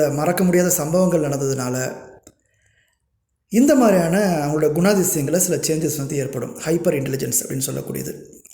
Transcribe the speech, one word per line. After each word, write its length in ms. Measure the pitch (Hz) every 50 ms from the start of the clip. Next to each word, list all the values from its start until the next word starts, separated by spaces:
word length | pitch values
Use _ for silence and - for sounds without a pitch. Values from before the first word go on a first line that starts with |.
| 151 143
மறக்க 320 | 135 143 156 175 180 185 190
முடியாத 260 | 180 175 180 180 180
சம்பவங்கள் 560 | 175 - 147 156 165 185 185 180 175 165 151
நடந்ததுனால, 500 | 139 143 139 139 139 135 131 127 123 127 127 131 - - - - - - - _ - _ _ _ _ _ _ _ _ _ _ _ _ _ _ _ _ _ _ _ _ _ _ _ _
இந்த 220 | - 226 269 302 302
மாதிரியான 400 | 262 247 214 190 185 170 165 170 202 214 190 175
அவங்களோட 340 | 151 143 147 151 156 156 147
குணாதிசயங்களை 680 | 147 165 175 202 208 190 165 - - 156 139 139 160 180
சில 180 | 180 180 165
சேஞ்சஸ் 400 | 143 - - 160 156 165 147 -
வந்து 180 | 147 139 135 151
ஏற்படும். 400 | 139 131 123 - 127 120 120 - -
ஹைப்பர் 380 | - 156 165 170 170 180 151
இன்டெலிஜென்ஸ் 440 | 139 135 135 131 131 135 127 - -
அப்படின்னு 260 | - - 139 135 131
சொல்லக்கூடியது. 460 | - 131 139 - - - 135 131 - - - - - - - - -